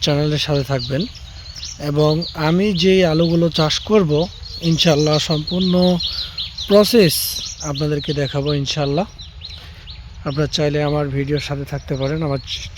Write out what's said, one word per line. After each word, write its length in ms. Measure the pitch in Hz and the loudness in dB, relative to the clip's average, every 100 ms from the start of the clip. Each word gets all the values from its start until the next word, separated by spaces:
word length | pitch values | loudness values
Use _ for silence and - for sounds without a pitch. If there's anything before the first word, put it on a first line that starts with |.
চ্যানেলের 360 | - 143 151 151 | 0 2 2 0
সাথে 260 | - 143 | 0 0
থাকবেন 420 | 131 135 120 131 226 - - - - - - - | 0 -2 -2 -4 -4 -8 -16 -18 -16 -14 -14 -8
এবং 440 | 147 147 151 156 175 - | -4 2 2 2 -2 -2
আমি 380 | 156 175 208 | 2 2 2
যেই 320 | 175 190 190 175 | 2 4 4 4
আলুগুলো 440 | 156 170 170 170 | 4 4 4 2
চাষ 300 | 156 156 - | 2 0 0
করব, 480 | - 214 165 147 180 - - - | 2 4 4 2 0 -6 -14 -4
ইনশাল্লাহ 560 | 165 160 175 143 151 151 | 0 2 4 4 4 2
সম্পূর্ণ 800 | - 156 151 175 185 180 180 175 - - - - - - - | 0 -2 -2 -2 2 4 4 2 0 -6 -8 -8 -10 -8 4
প্রসেস 480 | 202 208 240 175 - - - - - | 6 6 6 6 4 -4 -6 -10 -10
আপনাদেরকে 520 | 151 139 151 147 151 | -8 -4 -2 -2 -2
দেখাবো 400 | 143 139 143 143 | -2 -2 -2 -2
ইনশাল্লাহ। 520 | 147 135 156 139 143 208 - - - - - - - - - - - 151 | -2 -2 -2 0 0 -2 -8 -18 -16 -16 -16 -18 -18 -18 -16 -16 -12 -6
আপনারা 220 | 139 143 | -2 -2
চাইলে 360 | - 147 147 | 0 0 2
আমার 240 | 147 147 147 | 0 0 -2
ভিডিওর 320 | 135 139 147 | -2 -2 -2
সাথে 260 | - 139 143 | -2 -6 -6
থাকতে 300 | 143 - 135 | -8 -6 -4
পারেন, 280 | 135 156 | -2 -2
আমার 140 | 156 139 | -2 -4
ছ-, 320 | - - - | -4 -10 -10